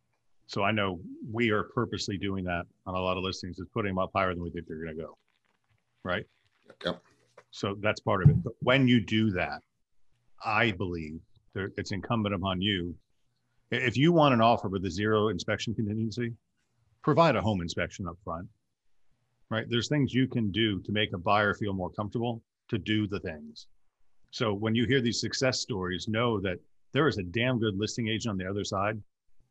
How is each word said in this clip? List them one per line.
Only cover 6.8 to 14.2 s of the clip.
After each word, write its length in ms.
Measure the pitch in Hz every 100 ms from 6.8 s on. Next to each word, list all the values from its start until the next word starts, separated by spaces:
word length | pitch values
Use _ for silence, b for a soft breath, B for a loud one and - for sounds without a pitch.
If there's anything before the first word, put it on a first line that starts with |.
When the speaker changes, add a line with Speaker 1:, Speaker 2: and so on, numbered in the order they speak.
| 87
Speaker 2:
Yep. 160 | 90 _ _ _ - -
Speaker 1:
So 240 | - 107 101
that's 180 | 104 101
part 240 | - 98
of 60 | 90
it. 140 | 165
But 100 | 120 -
when 280 | 113 135 127
you 140 | 123
do 300 | 87 110 110
that, 300 | 90 76 71 - _ _ _ - _ _ - 117
I 260 | 107 117
believe 480 | 87 95 87 78 80 - _ _
there, 180 | 101 101 -
it's 140 | 95
incumbent 440 | 101 - 117 101 98
upon 260 | 95 92
you. 340 | 98 95 87 82 _ _ _ _ _ _ -
I-, 60 | 120
if 200 | 127 113
you 160 | 156
want 220 | 170